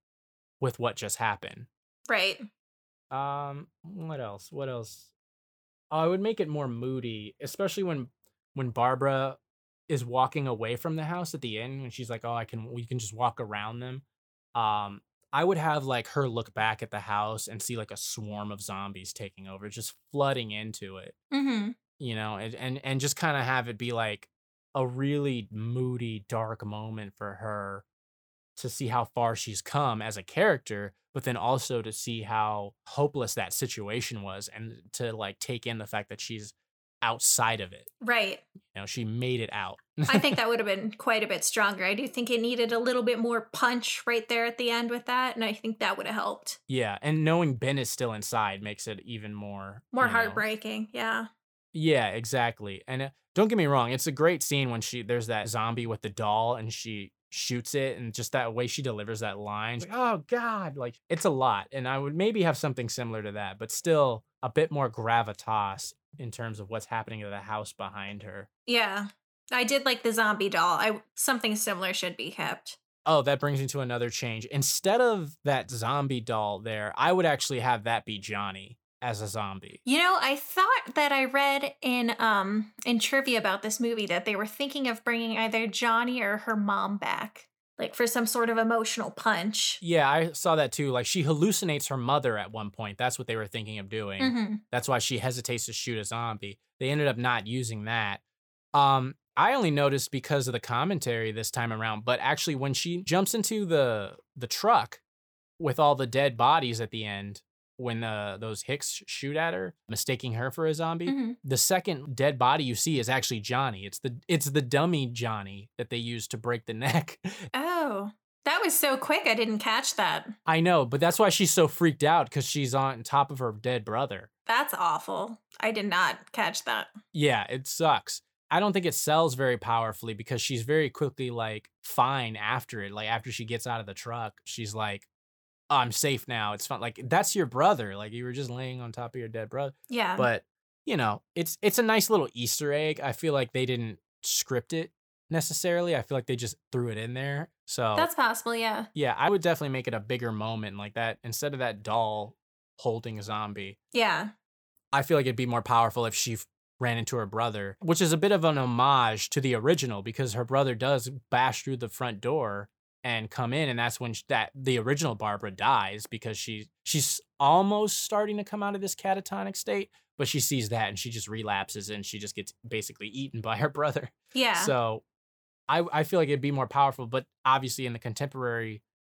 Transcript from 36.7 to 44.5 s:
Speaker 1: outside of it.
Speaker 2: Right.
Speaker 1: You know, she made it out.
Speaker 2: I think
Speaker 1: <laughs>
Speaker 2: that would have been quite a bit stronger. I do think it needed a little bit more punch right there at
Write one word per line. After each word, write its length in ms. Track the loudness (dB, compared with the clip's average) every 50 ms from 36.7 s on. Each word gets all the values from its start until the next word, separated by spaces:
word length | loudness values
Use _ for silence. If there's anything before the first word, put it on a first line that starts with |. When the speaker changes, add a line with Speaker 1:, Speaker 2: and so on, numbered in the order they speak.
| _ _ _ _ _ -2
Speaker 1:
outside 580 | 0 0 0 2 2 4 4 4 4 2 2 0
of 120 | -4 -8
it. 160 | -10 -16 -20 -20 _ -8
Speaker 2:
Right. 400 | -2 0 2 2 2 0 -4 -8 _ _ -20 -20 _ _ -12
Speaker 1:
You 80 | -12
know, 40 | -10
she 180 | -8 -6 -4 -4
made 360 | -4 -2 -2 -2 -2 -2 -2
it 100 | -2 -4
out. 260 | -4 -4 -6 -6 -8 -12 _ _ -4 -2 2 4
Speaker 2:
I 100 | 4 4
think 180 | 4 4 2
Speaker 1:
<laughs> 20 | 2
Speaker 2:
that 100 | 2 2
would 100 | 0 0
have 80 | 0
been 260 | 0 -2 -2 -2 -6
quite 300 | -6 -4 0 2 2 2
a 40 | 2
bit 180 | 0 -2 -2 -2
stronger. 400 | 0 2 4 2 2 2 0 0
I 100 | 0 0
do 140 | 0 -2 -4
think 220 | -4 -4 -2 0
it 100 | 0 2
needed 320 | 2 2 2 2 0 2
a 60 | 2 2
little 240 | 2 2 2 2
bit 160 | 2 2 2 2
more 240 | 2 0 0 0 -2 -4
punch 500 | -4 2 2 2 2 2 -2 -4 -4 -4 -2
right 200 | 0 0 0 0 0
there 180 | 0 2 2
at 100 | 0